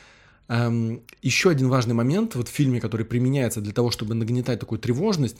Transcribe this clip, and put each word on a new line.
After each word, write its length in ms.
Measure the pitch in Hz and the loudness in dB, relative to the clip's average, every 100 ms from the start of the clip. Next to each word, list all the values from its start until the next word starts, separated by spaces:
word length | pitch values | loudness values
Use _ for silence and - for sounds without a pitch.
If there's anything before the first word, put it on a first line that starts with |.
| - - - _ - | -20 -20 -20 _ -4
Эм, 540 | 117 120 117 113 117 - - | 0 2 0 -2 -4 -12 -6
еще 280 | 135 - 185 | -2 2 4
один 180 | 147 131 | 4 4
важный 260 | 131 117 | 2 2
момент 400 | 117 123 185 226 | 2 2 0 0
вот 140 | 127 117 | -4 -4
в 20 | |
фильме, 300 | - 139 120 | 0 2 0
который 260 | 110 107 113 | -2 -4 -2
применяется 540 | 120 127 139 117 110 | 0 2 2 0 -2
для 120 | 104 | -4
того, 180 | 104 120 | 0 0
чтобы 240 | - 107 | 0 -4
нагнетать 440 | 113 113 123 123 120 | -2 -2 -2 -2 -4
такую 200 | - 110 | -4 -4
тревожность, 560 | 117 123 214 175 120 | -2 0 0 0 0